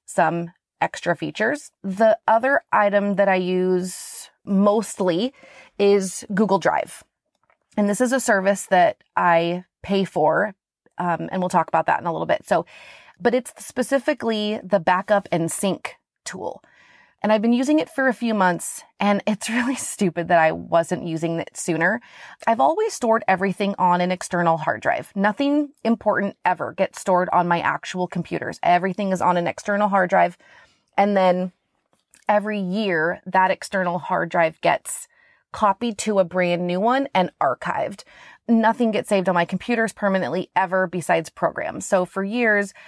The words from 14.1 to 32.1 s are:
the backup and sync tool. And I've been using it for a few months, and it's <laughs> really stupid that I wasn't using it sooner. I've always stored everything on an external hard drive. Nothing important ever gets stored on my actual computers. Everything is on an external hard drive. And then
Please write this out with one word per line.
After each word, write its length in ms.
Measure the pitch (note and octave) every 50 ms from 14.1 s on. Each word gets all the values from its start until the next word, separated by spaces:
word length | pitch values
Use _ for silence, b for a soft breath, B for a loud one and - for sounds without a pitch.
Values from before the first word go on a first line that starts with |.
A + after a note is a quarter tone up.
| D4 - - A3+ A3 G#3+ G#3 G#3 G#3+ A3 -
the 160 | F#3 - G3
backup 480 | D#3 - F3+ F#3 F#3+ - G#3+ G3+ G3 -
and 220 | - E3+ E3 E3
sync 440 | - - - G3 F3+ - - - - _ _ _ _ _ _
tool. 380 | - - F#3+ - - - - b b b b b b b b b b b b
And 80 | - G#3
I've 120 | G#3+ A3
been 100 | G#3 A#3
using 260 | A#3+ A#3+ C4+ C4 D4+ D#4
it 120 | - -
for 180 | - - C4 C4
a 60 | G#3+
few 180 | - A#3+ A#3
months, 520 | A3 G#3 F#3+ F3+ F3 E3+ - - - - - _ _ _
and 240 | G3 G3+ G3+ G3 -
it's 240 | - G#3+ - - -
<laughs> 0 |
really 240 | A3+ B3 A#3+ B3+ C4+
stupid 540 | - - - - - G3+ F3+ - F3 E3+ F3+
that 100 | F3+ E3+
I 140 | D#3+ D#3+
wasn't 540 | E3 E3+ F3+ F3+ E3 E3 E3 - F3+ - -
using 340 | E3+ D#3+ D#3+ E3 E3 E3 E3
it 140 | - - _
sooner. 460 | - - - E3 D#3+ E3 F3+ A3 A#3 B B B B B B B B -
I've 140 | - A3+ A3
always 340 | C4+ C#4+ E4 G#4 G#4+ A4 -
stored 300 | - B3+ A3+ A3 A3 - -
everything 460 | F#3+ F3+ G3 G3 F3+ - G3+ G3 G3 -
on 220 | F#3 F3+ F3 F3
an 100 | F3+ F3+
external 460 | F#3 F3+ - - - F3 F3 E3 E3
hard 240 | D#3+ D3 D3+ B2 G#2+
drive. 320 | - - - - C#3 - _
Nothing 580 | G3 G3 G#3+ G#3 - C#4+ C#4 C#4+ D4 D4 C#4 _ _ _
important 520 | A3+ A#3 G#3+ - G#3+ G3+ - G3+ G3 - _
ever 300 | _ F3+ F#3 - D3 A2+
gets 300 | D3+ - F#3+ - - -
stored 260 | - - F#3 F3+ F3+ - -
on 140 | F3+ F3 F3
my 120 | F3 E3+
actual 460 | - - D3 - - - - F3+ F3+
computers. 520 | F3+ - F3+ E3+ - F3+ E3 - - - -
Everything 500 | - - F3 F3+ F3 F#3+ F3+ - G#3 F#3+
is 80 | F#3+ F3+
on 160 | - F3 F3+
an 100 | F3 F3
external 420 | D#3+ - - - - G3+ G3+ G#3 G3+
hard 200 | G3 G3 F#3 F3+
drive. 300 | G3 F#3 F3 F3 E3+ b b b b b b b b b b b _
And 180 | - G3+ G#3 G3+
then 360 | G3 F#3 F#3 F3+ F3+ F#3 F#3 - _ _ _ _ _ _ _ _ _ _ _